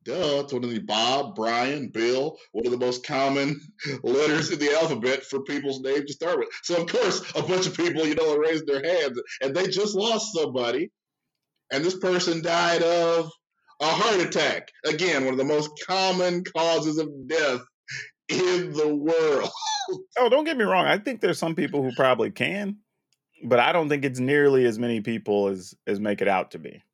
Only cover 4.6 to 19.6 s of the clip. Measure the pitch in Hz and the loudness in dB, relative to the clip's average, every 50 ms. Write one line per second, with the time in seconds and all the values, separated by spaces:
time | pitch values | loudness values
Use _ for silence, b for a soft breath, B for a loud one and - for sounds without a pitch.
4.6 | 147 147 143 160 165 151 143 113 107 127 131 135 - - 139 135 131 135 143 143 | 0 2 2 2 2 0 -2 -2 0 -2 -2 -2 -4 -6 -6 -6 -6 -4 -6 -4
5.6 | 135 139 131 131 131 131 139 147 143 139 - - 160 170 175 143 113 - B B | -4 -4 -6 -4 -2 -2 -2 -2 -2 -4 -8 -6 -2 -2 0 0 -2 -4 B B
6.6 | - - 175 170 170 170 - 233 233 190 - - - - - 156 147 - 185 185 | -6 -2 -2 -2 -2 0 0 0 0 0 0 -4 -6 -6 -4 -4 -2 0 0 0
7.6 | 175 - - - 170 175 147 151 160 151 151 160 160 156 147 147 151 160 165 156 | 0 -2 -2 -2 -2 0 0 0 0 0 2 2 2 2 2 2 2 2 0 0
8.6 | 151 139 139 139 139 165 180 175 151 139 120 120 B B B B 127 135 139 170 | 0 -2 -2 0 0 0 0 0 0 -2 -4 -6 B B B B -4 -2 0 0
9.6 | 190 175 147 175 208 208 202 185 208 233 226 214 - - - 165 151 139 127 127 | -2 0 0 0 -2 0 0 0 0 0 0 0 -2 -4 -2 -2 -2 0 0 -2
10.6 | 120 117 120 139 175 - _ _ _ _ _ _ _ _ _ _ _ _ _ _ | -2 0 -2 -2 -4 -6 _ _ _ _ _ _ _ _ _ _ _ _ _ _
11.6 | _ _ 127 143 156 180 185 - - 185 180 180 180 175 165 165 156 165 165 175 | _ _ -4 -2 -2 -2 -2 -2 -2 0 0 0 0 0 -2 -2 -2 0 0 2
12.6 | 175 170 170 165 165 165 175 170 170 170 170 165 160 160 - _ _ _ b b | 2 2 2 2 2 2 4 4 4 4 2 2 0 -2 -8 _ _ _ b b
13.6 | b b b b 143 156 165 160 208 226 214 185 165 156 - 165 151 131 101 87 | b b b b 0 0 2 2 2 2 4 2 2 2 0 0 0 0 0 -4
14.6 | - - _ - - 151 156 151 180 180 160 139 131 131 131 131 131 143 151 151 | -6 -12 _ -6 -4 -4 -2 0 0 0 2 2 0 0 0 0 0 2 2 0
15.6 | 151 151 - - - - 185 190 190 190 180 180 180 180 175 175 180 - - 165 | 0 -2 -8 -14 -6 -4 0 0 2 2 2 2 2 2 0 -2 -4 -4 -2 0
16.6 | 165 165 165 156 147 160 151 160 160 151 143 139 131 127 156 165 156 139 127 123 | 2 2 2 2 0 0 -2 -2 -2 -4 -6 -14 -8 -2 0 0 2 0 0 -2
17.6 | 123 _ _ _ _ B 135 B B B B _ _ - 156 180 180 180 180 175 | -6 _ _ _ _ B -14 B B B B _ _ -6 -2 0 2 2 2 0
18.6 | 170 156 147 151 151 151 147 147 143 156 165 165 160 151 143 123 101 - - - | 0 -2 -2 0 0 0 0 0 0 2 2 4 4 4 2 2 0 -2 -6 -8